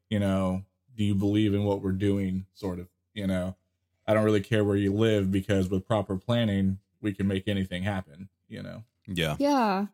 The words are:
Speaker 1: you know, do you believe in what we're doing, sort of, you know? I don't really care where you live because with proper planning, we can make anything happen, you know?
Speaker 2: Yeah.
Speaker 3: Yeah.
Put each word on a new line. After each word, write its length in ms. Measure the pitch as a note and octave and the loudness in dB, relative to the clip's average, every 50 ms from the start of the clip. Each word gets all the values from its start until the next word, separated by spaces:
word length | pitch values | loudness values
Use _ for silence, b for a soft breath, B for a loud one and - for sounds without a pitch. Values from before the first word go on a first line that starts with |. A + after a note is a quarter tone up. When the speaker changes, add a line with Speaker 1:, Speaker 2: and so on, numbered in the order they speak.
| _ _ | _ _
Speaker 1:
you 100 | A2 G#2 | -2 0
know, 440 | G2+ G2 F#2+ F#2+ F#2+ F#2 F#2 F#2+ G2 - _ _ _ _ B2+ | 0 2 2 2 0 0 -2 -4 -6 -10 _ _ _ _ -6
do 80 | A2 G#2 | -4 -2
you 120 | G2+ G#2 | 0 0
believe 380 | G2 G#2 G2+ G#2 G#2+ A2 G#2 G2 | 0 0 2 2 2 2 2 2
in 120 | G2+ G#2 | 2 0
what 160 | G2+ G2 G2 | 0 0 0
we're 100 | G2 F#2+ | -2 -2
doing, 540 | F#2+ F#2+ G#2 G2+ G2+ G2+ G2 F#2 F#2 F#2+ F#2+ - _ | -2 0 0 0 0 0 0 -2 -4 -4 -6 -8 _
sort 260 | - - F#2+ F2+ F2+ | -10 -8 -8 -8 -8
of, 80 | F2 - _ _ _ _ _ | -10 -14 _ _ _ _ _
you 140 | G#2+ G2+ F#2+ | -6 -4 -2
know? 300 | F#2 F#2 F2+ F#2 F#2 - _ _ _ _ _ _ _ _ _ - | -2 -2 -2 -4 -6 -10 _ _ _ _ _ _ _ _ _ 0
I 60 | G#2+ | 2
don't 80 | A2 G#2+ | 4 4
really 180 | G#2+ G#2+ G#2 | 4 2 2
care 220 | G2 - A#2 G#2+ G#2 | 2 0 0 2 2
where 120 | G#2 G2+ | 2 2
you 160 | G2+ G2+ G2 | 2 2 2
live 400 | G2 G#2+ A2+ A2+ A2 G#2 G2 F#2+ | 2 2 2 4 4 2 2 2
because 380 | G2 G2 F#2 - G2+ F#2+ F#2 F2+ | 0 0 0 2 2 2 2 0
with 160 | G2 F#2+ - - | -2 -4 -2 0
proper 300 | A#2 G#2 F#2+ - F#2+ F#2 | -2 -2 0 -2 -4 -6
planning, 640 | - - A#2 A#2+ A#2 G#2+ G2 G2 G2 F#2+ F#2+ G2 - _ _ _ | -2 -2 0 0 2 2 2 2 2 0 0 -2 -6 _ _ _
we 140 | - G#2+ F#2+ | -4 -4 -2
can 140 | - G2 G2+ | -2 0 0
make 200 | G2 F#2+ - G#2+ | 0 -2 -2 -2
anything 360 | G2+ G2 F#2+ F#2+ F#2 F2+ F#2 | -2 -2 -2 -4 -4 -4 -4
happen, 460 | G#2 G2+ F#2+ F#2+ - C#2+ E2+ G2 - _ _ _ _ | -4 -4 -4 -6 -10 -14 -20 -20 -20 _ _ _ _
you 160 | - G2+ G2 | -14 -14 -12
know? 200 | F#2+ F2+ G#2+ A2+ - _ _ _ | -12 -14 -14 -16 -20 _ _ _
Speaker 2:
Yeah. 300 | G#2 F#2+ E3+ E3 D#3 D3 - | -8 -4 -2 -2 0 0 0
Speaker 3:
Yeah. 480 | C#4 C#4+ C#4+ C4 A#3 G#3 F#3+ F#3+ G#3 G3+ | 0 2 2 2 2 2 0 -2 -4 -6